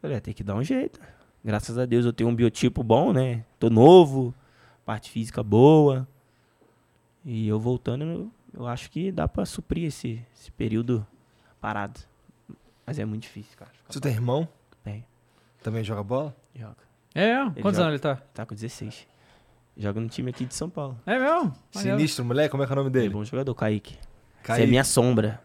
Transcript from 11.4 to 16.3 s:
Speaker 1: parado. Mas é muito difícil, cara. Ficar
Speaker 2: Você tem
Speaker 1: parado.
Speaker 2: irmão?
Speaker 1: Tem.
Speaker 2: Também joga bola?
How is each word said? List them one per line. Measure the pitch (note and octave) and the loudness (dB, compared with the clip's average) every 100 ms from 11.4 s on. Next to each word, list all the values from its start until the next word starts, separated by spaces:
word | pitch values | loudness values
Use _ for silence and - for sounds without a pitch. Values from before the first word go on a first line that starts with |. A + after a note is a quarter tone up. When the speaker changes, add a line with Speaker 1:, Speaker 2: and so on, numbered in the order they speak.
| _ _ | _ _
Speaker 1:
parado. | G#2+ G#2+ G2+ B2 - _ _ _ _ - _ _ | -8 -8 -8 -12 -20 _ _ _ _ -20 _ _
Mas | - - | -12 -8
é | |
muito | G#2+ G#2+ | -8 -8
difícil, | G#2+ - G#2+ _ | -12 -20 -20 _
cara. | G2+ | -20
Ficar | _ _ | _ _
Speaker 2:
Você | C#3 | -8
tem | C#3 | -4
Speaker 1:
parado. | A2+ | -4
Speaker 2:
irmão? | A#2+ C3+ E3 _ _ _ | -2 -2 -4 _ _ _
Speaker 1:
Tem. | - G#2 A#2+ _ _ _ _ _ | -14 -14 -16 _ _ _ _ _
Speaker 2:
Também | - A2 | -8 -6
joga | G#2 G#2 | -6 -6
bola? | G2+ B2+ D3+ | -4 -6 -6